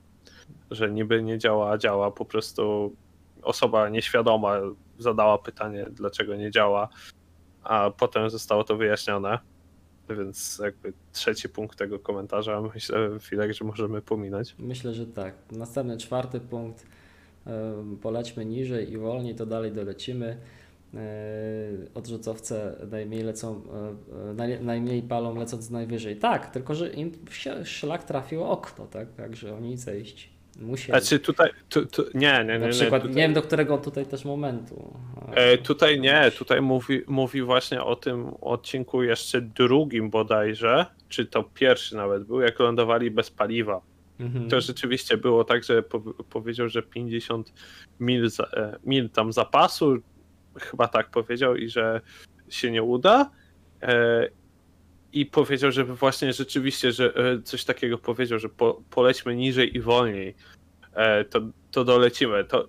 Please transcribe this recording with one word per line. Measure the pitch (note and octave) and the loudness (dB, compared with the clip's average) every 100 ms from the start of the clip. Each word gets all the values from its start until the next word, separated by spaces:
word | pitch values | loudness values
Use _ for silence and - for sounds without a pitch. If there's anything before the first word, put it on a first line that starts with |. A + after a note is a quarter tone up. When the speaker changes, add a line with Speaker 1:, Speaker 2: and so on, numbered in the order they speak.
| _ _ - - - - _ | _ _ -20 -20 -20 -20 _
Speaker 1:
że | G#2+ G#2+ | -4 -2
niby | G#2+ A2 A2+ | -2 2 2
nie | A2 A2+ | 0 0
działa, | A2 G#2+ G#2 | 2 2 2
a | G#2+ | 2
działa, | A2+ G2+ G2+ | 2 2 0
po | - - | -2 -6
prostu | A2 - - G#2+ G#2 G#2 - _ _ _ - | -4 -4 -2 -2 -2 -4 -8 _ _ _ -6
osoba | C3 - B2 A2 G#2 | -4 0 2 4 2
nieświadoma | A2+ - A#2+ A#2 A2 G2+ G2+ G2 - _ - | 0 0 2 4 4 4 0 -2 -8 _ -4
zadała | A#2 A2 G#2+ G#2 | -2 4 4 4
pytanie, | - - G#2+ G2+ G2+ | 0 -8 -8 -8 -10
dlaczego | A2+ G2+ - G#2+ G2+ | -8 -6 -4 -6 -6
nie | G#2 | -2
działa, | A2 G#2 G2+ G#2+ - - - _ _ _ _ | 2 2 2 -2 -8 -20 -20 _ _ _ _
a | - A2 G2+ - | -2 2 2 0
potem | A#2+ A2 A2 | -2 0 -2
zostało | A2 - G#2+ | -4 -2 0
to | G#2+ G#2+ | 0 0
wyjaśnione, | A2 G#2+ - G2+ G2 A2+ - _ _ _ _ _ - | 0 0 -2 -4 -2 -6 -8 _ _ _ _ _ -10
więc | G#2 G2 - - - | -8 -8 -10 -12 -6
jakby | G#2 - G2+ - _ | -6 -6 -12 -14 _
trzeci | - - G#2+ - | -6 -4 -4 -8
punkt | - G#2+ - | -10 -10 -8
tego | G2+ G2+ | -8 -6
komentarza, | - G2+ G2+ G#2 G#2+ G#2 G#2+ | -6 -8 -4 -4 -2 -4 -6
myślę, | A2 - G#2+ G#2+ G#2+ | -10 -4 -2 -2 -6
Filek, | - G#2 G#2 | -6 -4 -4
że | G#2+ G#2+ | -4 -8
możemy | G#2+ G#2+ G#2+ | -6 -6 -6
pominąć. | - A2 G2 G2 B2 - | -6 -6 -4 -8 -8 -12
Speaker 2:
Myślę, | A#2+ B2 B2 | -12 -10 -10
że | A2+ A#2 | -10 -10
tak. | G#2+ F#2+ F#2+ _ | -10 -12 -14 _
Następny, | A2+ A#2 C#3 B2 A2+ | -14 -10 -8 -8 -8
czwarty | - B2+ B2+ B2 | -6 -6 -6 -10
punkt, | B2 A#2 A#2 A2+ - - - _ _ _ - | -10 -12 -12 -16 -20 -20 -20 _ _ _ -12
em, | A2 A2 G#2+ G#2 G2+ | -10 -8 -10 -12 -10
polećmy | A2+ A#2 A#2+ - A2 | -6 -6 -6 -8 -8
niżej | A#2+ C3 A#2+ G#2 | -6 -6 -6 -6
i | A2 | -8
wolniej, | A2 B2+ A#2+ A#2 | -6 -6 -6 -8
to | A2 | -8
dalej | A2+ A2 | -6 -6
dolecimy. | G#2 G2 F#2+ - B2+ A#2 A2+ - - - _ _ | -8 -10 -10 -10 -8 -8 -10 -16 -20 -20 _ _
E, | G#2+ G#2+ G#2+ G#2+ G#2+ A2 A2 G#2+ G2+ E2+ | -14 -12 -10 -10 -8 -8 -8 -8 -12 -12
odrzutowce | A#2 A2+ A2+ A2+ A2 - A2 G2+ - G2 | -14 -12 -10 -8 -10 -8 -6 -6 -10 -10
najmniej | G#2+ G#2+ A2 | -10 -8 -6
lecą, | A2 A2 A2+ G#2 - | -6 -6 -10 -10 -12
e, | G#2 G#2 G#2 - D2+ G2+ | -12 -12 -12 -16 -14 -10
e, | |
naj-, | G#2+ A#2+ B2 | -6 -6 -4
najmniej | A#2+ A#2 A#2+ B2 | -4 -4 -2 -4
palą | A#2+ A#2 A#2 A#2 | -4 -4 -4 -6
lecąc | A#2 A#2 A2+ | -8 -10 -10
najwyżej. | A#2 A#2 A#2 A2 G#2 | -8 -6 -6 -6 -4
Tak, | A#3+ G3 - | -2 -2 -4
tylko | C3 B2+ D3+ | -10 -6 -6
że | F3 | -6
im | - E3 E3 - | -8 -10 -12 -16
się | - C4+ C4 E3+ | -12 -10 -10 -10
szlak | - D3 E3+ | -8 -6 -6
trafiło | - C#3+ C3 D#3+ A3 | -6 -8 -6 -6 -2
okno, | F#3 - - - | -4 -6 -16 -14
tak? | G2+ A2+ | -12 -14
Także | - A2 A2+ G#2 G#2+ | -14 -14 -14 -12 -10
oni | A#2 B2+ | -10 -10
zejść | B2 G2+ G#2+ - - _ _ - | -8 -10 -10 -18 -20 _ _ -14
musieli. | A2 C3 - C3 | -8 -8 2 2
Speaker 1:
Znaczy | - D3 | 4 2
tutaj, | - - E3 - - | 2 4 4 2 -2
tu, | D3+ - | 0 0
tu, | - C#3+ | -2 -2
nie, | C3 C#3+ C3 | 2 4 6
nie, | A2 | 4
nie, | A2+ | 0
Speaker 2:
Na | A#2 | 0
Speaker 1:
nie, | |
Speaker 2:
przykład, | B2 A#2 C3 | 2 4 2
Speaker 1:
tutaj | B2+ C3 | 2 2
Speaker 2:
nie | |
wiem, | D#3+ | 4
do | D#3 | 2
którego | D3+ D#3 D3 C#3+ | 2 0 2 0
tutaj | C#3+ C#3 C3+ | -2 -6 -6
też | C3+ C#3+ | -8 -6
momentu. | C#3+ C#3+ A#2+ A#2 - - - - - - B2 | -6 -4 -6 -10 -16 -16 -16 -16 -16 -2 6
Speaker 1:
E, | B2 B2 | 8 8
tutaj | B2+ D3 D#3 D3 | 4 4 6 6
nie, | C3+ D3 C3 - | 6 8 6 4
tutaj | - C3+ | 2 4
mówi, | C3+ B2+ A#2+ C3+ - | 4 2 2 -2 0
mówi | C3+ B2+ C#3 | 0 0 -2
właśnie | B2 B2+ - B2+ | 2 2 2 -2
o | A#2+ B2 | -2 -2
tym | C3 B2 A#2+ - | -2 -4 -6 -8
odcinku | - A#2+ - C3+ B2 C3 | -4 -4 -4 -8 -2 0
jeszcze | A#2+ A2+ - B2+ | 2 0 0 -4
drugim | A#2 - B2 C3+ D3+ A#2 A2 | -2 2 6 6 4 -2 0
bodajże, | A2 G#2+ G#2+ G#2+ G#2+ A#2 C3+ F3+ _ _ | 0 2 2 2 0 4 4 2 _ _
czy | - A#2 | -4 -2
to | A#2 | -2
pierwszy | G2+ - C3 B2 - A2 | -2 2 4 4 0 -4
nawet | G2+ G2+ | -2 -2
był, | G2+ B2+ | -2 2
jak | A#2+ - | 2 4
lądowali | A#2+ A#2 A2+ A#2 A#2+ | 2 4 2 2 2
bez | A2 - | 0 -2
paliwa. | - G#2 A#2 G#2+ F#2+ - _ _ - | -2 -2 0 -2 -4 -8 _ _ -12
Speaker 2:
Mhm. | B2 B2 A#2 | -8 -6 2
Speaker 1:
To | B2+ | 2
rzeczywiście | B2+ B2 B2 C3 - A2 | 2 -4 -4 -2 0 2
było | B2 A#2 | 4 4
tak, | A2+ A#2+ | 4 2
że | A2+ A#2 | 4 2
po-, | A2 A2+ A2 - - | 2 -4 -6 -14 -10
powiedział, | A#2 A2+ A#2 A#2 | -8 -6 -4 -2
że | A2+ | -2
pięćdziesiąt | - A#2+ A#2+ A#2 - A2+ A2 - - - - - | -6 -8 -6 -6 -4 -6 -8 -16 -20 -20 -20 -4
mil | A#2+ B2 A#2 | 0 2 2
za-, | - - | 0 -4
e, | - G#2+ - - | -4 -6 -6 -2
mil | C3+ A2+ | 0 0
tam | - A2 | 0 0
zapasu, | A2 - D3 F3 - D#3 B2+ - _ _ _ _ - | 0 2 4 4 4 2 2 -2 _ _ _ _ -16
chyba | - C3 A#2 | -6 0 2
tak | A2 - | 2 0
powiedział, | A#2+ A2 A#2+ C3 B2 | -2 -2 0 0 0
i | A2+ | -2
że | A#2+ A2+ A2+ - - - _ - | -2 0 -2 -6 -20 -20 _ -16
się | - A#2+ | -4 -2
nie | A2+ | 0
uda. | A2+ B2 F3+ B3 C#4 - _ _ _ _ | 0 4 6 6 4 -4 _ _ _ _
E, | B2 A#2+ A#2 A#2 - - _ _ _ _ _ _ _ | 2 4 4 4 0 -4 _ _ _ _ _ _ _
i | D3 C#3 | -4 0
powiedział, | D#3 C#3 C3+ C#3 | 2 2 2 2
że | B2+ | 2
właśnie | B2 B2 C3+ C3 C3+ | 0 2 2 2 -2
rzeczywiście, | B2 C3 C#3+ C3+ - C3 | -2 -2 -2 -2 0 0
że, | A2+ B2 - | 2 2 4
e, | B2 B2 | 2 0
coś | - B2+ - | -4 -6 -4
takiego | B2+ B2 A#2 | -2 -2 -2
powiedział, | - A#2 B2 A2+ | -4 -2 -2 -2
że | A2 | -4
po-, | - A2+ - - | 0 2 2 -2
polećmy | - B2 C3 A#2+ A#2+ | 4 4 4 -2 -2
niżej | C3 B2+ B2 B2 | 0 2 2 0
i | |
wolniej, | A2+ A#2+ A#2 G2 F#2+ - - - _ _ - | 2 4 4 -2 -8 -12 -20 -20 _ _ -8
e, | - A2 G#2 G#2 | 0 4 4 2
to, | A#2 A2 - _ | -2 -2 -10 _
to | C3+ B2+ | 0 4
dolecimy. | B2 B2 - B2 G2+ F#2 | 6 6 4 0 0 2
To, | B2+ | 0